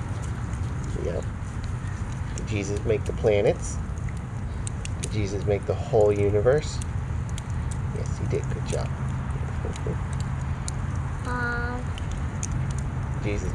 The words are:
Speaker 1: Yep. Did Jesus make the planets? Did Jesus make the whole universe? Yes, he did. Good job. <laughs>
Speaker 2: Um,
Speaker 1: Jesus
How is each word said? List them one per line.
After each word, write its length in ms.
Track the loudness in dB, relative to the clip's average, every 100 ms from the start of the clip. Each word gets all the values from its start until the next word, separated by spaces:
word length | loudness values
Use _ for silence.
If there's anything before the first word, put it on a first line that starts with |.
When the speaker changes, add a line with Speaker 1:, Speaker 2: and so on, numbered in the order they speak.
| -2 -2 -2 -2 -2 -2 -2 -2 -2 0
Speaker 1:
Yep. 200 | 0 0 -2 -4 -4 -4 -4 -4 -4 -4 -4 -4 -4 -4
Did 100 | -2
Jesus 380 | 0 0 0
make 200 | 2 2
the 80 | 2
planets? 640 | 2 6 6 6 2 0 -2 -4 -4 -4 -4 -4 -6 -4 -4 -2 -2 -4 -4
Did 120 | -2
Jesus 320 | 0 0 0 2
make 180 | 2 2
the 80 |
whole 380 | 0 4 6 8
universe? 680 | 6 4 6 6 6 4 -2 -2 -2 -2 -2 -2 -4 -2 -2 0 -2 -2 -2
Yes, 220 | -2 -2
he 80 | 0
did. 160 | 0 0
Good 160 | -2 0
job. 220 | 0 0
<laughs> 1040 | -2 -2 -2 -2 -2 -2 -2 -2 -2 -2 -2 -2 -2 -2 -2 -2 -2 -2 -2 -2 -2 -2 -2
Speaker 2:
Um, 560 | -2 0 0 0 0 -2 -2 -2 -2 -2 -2 -2 0 0 0 0 0 -2 -2 -2
Speaker 1:
Jesus 300 | 0 0 0